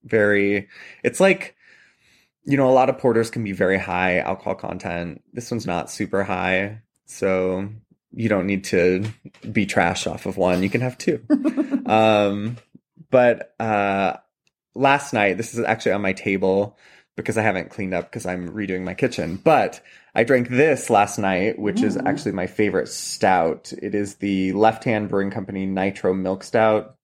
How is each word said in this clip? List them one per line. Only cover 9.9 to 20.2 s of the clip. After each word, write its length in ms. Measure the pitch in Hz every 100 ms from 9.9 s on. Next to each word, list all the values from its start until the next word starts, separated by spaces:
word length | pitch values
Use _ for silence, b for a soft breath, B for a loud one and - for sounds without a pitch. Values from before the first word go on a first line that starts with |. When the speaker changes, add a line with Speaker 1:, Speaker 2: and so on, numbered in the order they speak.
| 95 -
Speaker 1:
off 160 | - 95
of 120 | 95
one. 260 | 90 90
You 60 | 98
can 120 | -
have 160 | 127 -
two. 240 | - 156 -
Speaker 2:
<laughs> 340 | 302 311 - - 277 -
Speaker 1:
Um, 720 | 110 110 107 101 101 107 120 _ - _ _ -
but, 460 | 127 123 117 - _
uh, 560 | 113 104 101 98 95 - _ _ _ _ _ -
last 380 | 135 139 -
night, 240 | 117 101 92
this 160 | 117
is 100 | 117
actually 300 | - 113 -
on 80 | 98
my 100 | 101
table 680 | 92 - 95 95 95 104 b b b b -
because 220 | 101 113
I 40 |
haven't 260 | 110 95 -
cleaned 240 | - 95
up 180 | 90 87
'cause 140 | 120 90
I'm 240 | 90 87
redoing 340 | 107 98 92
my 100 | 90
kitchen. 460 | 87 131 - 85 87
But 380 | - 147 95 - b b b
I 100 | -